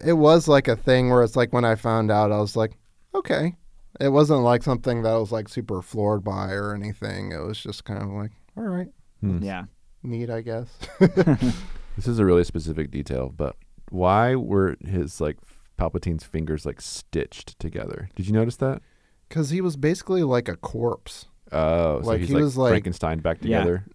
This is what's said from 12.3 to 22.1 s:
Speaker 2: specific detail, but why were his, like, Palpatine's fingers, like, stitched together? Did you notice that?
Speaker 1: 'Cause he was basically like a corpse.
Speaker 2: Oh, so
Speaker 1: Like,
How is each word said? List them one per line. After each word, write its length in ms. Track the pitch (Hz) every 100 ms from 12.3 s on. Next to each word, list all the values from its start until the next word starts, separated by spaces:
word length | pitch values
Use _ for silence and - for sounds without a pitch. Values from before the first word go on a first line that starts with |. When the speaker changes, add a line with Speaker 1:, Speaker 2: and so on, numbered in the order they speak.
| 87 82
Speaker 2:
specific 460 | 87 80 78 71
detail, 380 | 71 69 65 67 78
but 220 | 73 - - - -
why 420 | 90 90 104 120 131
were 420 | 120 98 95 - 85
his, 340 | 92 73 -
like, 160 | 76 76 - - - -
Palpatine's 460 | 120 87 92 80
fingers, 420 | - 80 78 76 73
like, 140 | -
stitched 800 | - - - 85 - - - -
together? 500 | 82 50 - - 98 -
Did 100 | 95
you 60 |
notice 220 | 107 117 -
that? 240 | 135 139 - _ _ _ -
Speaker 1:
'Cause 200 | 156 139
he 100 | 175
was 140 | 185 143
basically 460 | 147 185 - 185
like 240 | 147 123 107
a 80 | 85
corpse. 680 | - 113 120 - - - - - -
Speaker 2:
Oh, 500 | 78 78 85 80 71
so 60 |
Speaker 1:
Like, 140 | 113